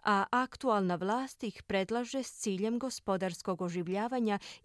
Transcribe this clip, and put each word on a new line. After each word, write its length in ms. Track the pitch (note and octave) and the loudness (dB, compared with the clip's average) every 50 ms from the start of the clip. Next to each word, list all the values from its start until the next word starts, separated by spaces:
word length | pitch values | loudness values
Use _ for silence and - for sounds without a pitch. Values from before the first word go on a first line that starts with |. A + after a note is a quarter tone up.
| - | 0
a 200 | G#3+ G#3 G3 G3 - | 2 4 4 4 2
aktualna 640 | - B3 B3+ B3+ - - - C4 A3 G3+ F#3+ F3+ F3+ | 2 2 2 0 -2 -2 2 2 4 4 4 2 2
vlast 480 | E3 F3+ F#3+ G#3+ B3+ C4+ C4 - - - | 0 0 0 0 0 -2 -4 -6 -8 -6
ih 200 | G#3+ - - - | -6 -6 -8 -4
predlaže 600 | - G3 F#3+ F#3+ F#3 A3 A#3+ B3 A#3 - C4+ B3 | -2 0 0 0 0 0 -2 -2 -2 -2 -4 -4
s 100 | - - | -6 -8
ciljem 460 | - - A3 F#3+ F3+ G3+ A3 A#3 A#3+ | -4 -2 -2 0 0 0 0 0 0
gospodarskog 840 | B3+ C4 - - - - F#3+ F#3 F#3+ F#3 E3+ - - - F#3 - F3+ | -2 -4 -6 -4 -2 0 0 0 0 -2 -4 -4 -4 -4 -4 -2 -2
oživljavanja 760 | F3 E3+ F3+ F3 E3 F#3 G3 G#3+ A#3+ B3+ B3+ A#3 G#3+ G3+ G3 - - - - _ | -2 -2 -2 -2 -2 0 0 0 0 0 0 2 2 0 0 -2 -8 -16 -12 _